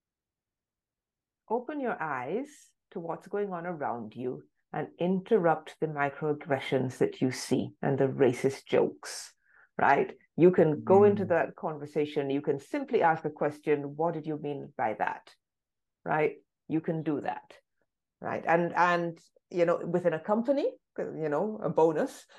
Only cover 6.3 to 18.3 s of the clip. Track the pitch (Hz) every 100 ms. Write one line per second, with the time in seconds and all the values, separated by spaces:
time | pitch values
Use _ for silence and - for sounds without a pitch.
6.3 | 147 - 131 - 131 131 - - - 127
7.3 | 123 - 131 127 - - 139 139 131 127
8.3 | 120 135 - - 127 - - - - -
9.3 | _ _ _ _ - - 139 131 - _
10.3 | - 175 180 160 151 - 190 208 202 180
11.3 | 165 - - 180 151 147 160 147 147 139
12.3 | 139 147 139 - 294 269 233 165 160 151
13.3 | 151 147 151 156 143 143 147 170 160 156
14.3 | 151 151 139 139 - 113 104 92 - -
15.3 | _ _ _ _ _ _ _ 170 156 156
16.3 | - _ _ - 156 160 160 156 139 110
17.3 | 101 - - _ _ _ _ _ _ -